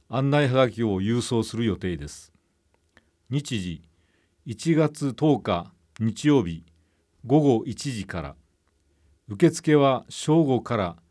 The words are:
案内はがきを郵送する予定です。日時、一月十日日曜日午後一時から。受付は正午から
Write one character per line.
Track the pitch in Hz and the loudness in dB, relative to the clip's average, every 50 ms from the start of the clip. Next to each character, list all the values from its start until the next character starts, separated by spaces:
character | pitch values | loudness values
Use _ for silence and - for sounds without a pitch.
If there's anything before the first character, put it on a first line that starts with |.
| _ - | _ -8
案 | - 131 139 139 | -4 -2 0 2
内 | 143 147 190 147 | 2 2 2 2
は | 127 | 4
が | 131 131 117 | 2 2 2
き | 98 110 | 0 -2
を | 117 107 98 92 | -2 0 0 0
郵 | 95 107 117 120 | 0 0 0 -2
送 | 110 - 127 113 | -2 -2 0 -2
す | 110 - - | -2 -2 -4
る | 113 120 | -2 -2
予 | 110 90 | -2 -2
定 | 85 - 92 85 73 | -2 -4 -6 -6 -6
で | 73 73 | -10 -12
す。 | - - - _ _ _ _ _ _ _ _ _ _ _ _ _ _ _ _ _ _ _ _ - | -14 -18 -20 _ _ _ _ _ _ _ _ _ _ _ _ _ _ _ _ _ _ _ _ -6
日 | 123 147 143 - 131 104 | -6 -4 -4 -4 -6 -4
時、 | 90 90 82 76 - _ _ _ _ _ _ _ _ _ _ _ - | -4 -6 -8 -10 -14 _ _ _ _ _ _ _ _ _ _ _ -14
一 | - 110 - - 165 165 | -12 -10 -4 0 0 2
月 | 156 156 151 151 - 143 139 | 2 2 0 0 -2 -4 -4
十 | 117 - 147 156 139 104 | -2 0 2 2 2 2
日 | - 113 92 85 85 - - _ _ _ _ - | 0 -2 -2 -2 -4 -8 -18 _ _ _ _ -4
日 | 110 113 101 - - 147 | -2 -2 -2 0 2 4
曜 | 147 131 95 | 4 4 2
日 | 85 82 80 - _ _ _ _ _ _ _ _ _ _ _ - | 0 -6 -10 -12 _ _ _ _ _ _ _ _ _ _ _ -2
午 | 110 131 156 | 2 2 4
後 | 147 139 120 113 - | 6 4 4 2 0
一 | - 107 - - 143 | -4 -10 -8 -8 -8
時 | 123 104 - | -8 -8 -8
か | - - 85 | -8 -8 -10
ら。 | 73 71 71 _ _ _ _ _ _ _ _ _ _ _ _ _ _ _ _ _ _ - | -10 -10 -14 _ _ _ _ _ _ _ _ _ _ _ _ _ _ _ _ _ _ -12
受 | 104 98 175 165 | -2 2 2 2
付 | 170 - - 160 151 | 2 2 0 2 4
は | 147 139 135 131 117 - - | 4 4 4 2 0 -4 -10
正 | - - - 156 151 170 160 | -14 -6 0 2 4 4 4
午 | 135 127 113 | 4 2 0
か | - - 120 | 0 -2 -2
ら | 107 95 85 85 - _ _ | -2 -2 -4 -6 -10 _ _